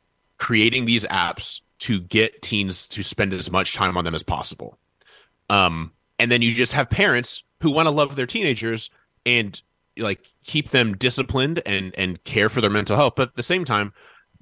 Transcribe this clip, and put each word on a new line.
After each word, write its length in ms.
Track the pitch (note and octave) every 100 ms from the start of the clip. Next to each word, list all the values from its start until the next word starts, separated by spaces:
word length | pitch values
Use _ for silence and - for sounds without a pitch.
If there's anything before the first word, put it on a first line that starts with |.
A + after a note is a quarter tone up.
| _ _ _ -
creating 480 | - A2+ A2 B2+
these 200 | A#2 A#2
apps 560 | G2+ F#2 F2 - - - _ _
to 220 | - G2+
get 420 | F2 G#2+ A2 -
teens 460 | - G#2+ F#2+ F2+ -
to 160 | -
spend 280 | F#2+ - G2+
as 200 | F#2 F2
much 220 | F#2 F#2
time 220 | - F#2+ F2+
on 80 |
them 120 | E2 D#2+
as 80 |
possible. 520 | - D2+ - - G#1+ - _ _ _ - _ _ -
Um, 440 | G2+ F2+ E2 D#2+ _ _ -
and 100 | A#2+
then 140 | A#2+
you 100 | A#2
just 200 | A2+ B2
have 180 | C#3+ C3
parents 540 | - G3 B2 C3 - _ _
who 100 | D#3
wanna 220 | D3 D#3+
love 240 | D3 C#3+ C#3
their 100 | B2
teenagers 640 | A3+ F3+ A2 A2+ A2+ - _ _ _
and, 380 | B2 A#2+ G#2 - _ _ _ -
like, 360 | G#2+ G2 _ _
keep 280 | - D3+ -
them 260 | C3+ A2+ F#2+
disciplined 640 | B2 B2+ B2 B2+ C#3 E3
and, 300 | B2+ G2 F#2+ -
and 280 | F#2 E2+
care 240 | - G#2+ G#2+
for 120 | B2
their 80 | G#2+
mental 280 | G#2 G2+ G#2+
health, 160 | C3+
but 140 | - B2
at 80 | -
the 80 |
same 200 | - F#3
time, 280 | D3 G#2 G#2 - - - _ _